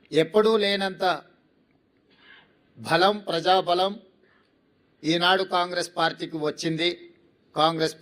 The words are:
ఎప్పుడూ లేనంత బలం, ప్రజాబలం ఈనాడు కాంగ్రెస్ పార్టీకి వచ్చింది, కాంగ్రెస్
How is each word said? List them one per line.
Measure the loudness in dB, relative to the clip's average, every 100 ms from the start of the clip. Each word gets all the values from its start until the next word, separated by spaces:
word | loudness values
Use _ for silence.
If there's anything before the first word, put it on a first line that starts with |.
| _
ఎప్పుడూ | 0 2 2 4 2
లేనంత | 2 0 -2 -2 -2 -2 -6 _ _ _ _ _ _ _ _ _ _ -20 _ _ _ -18
బలం, | -2 2 2 0
ప్రజాబలం | -4 -2 2 2 2 0 -2 -4 -16 _ _ _ _ _ _ _ _ _
ఈనాడు | -4 0 2 2
కాంగ్రెస్ | 0 -2 -2 -4 -6 -2
పార్టీకి | -2 -4 -10 -6
వచ్చింది, | -6 -4 -4 -2 -4 -6 -12 _ _ _ _
కాంగ్రెస్ | 0 2 2 -2 0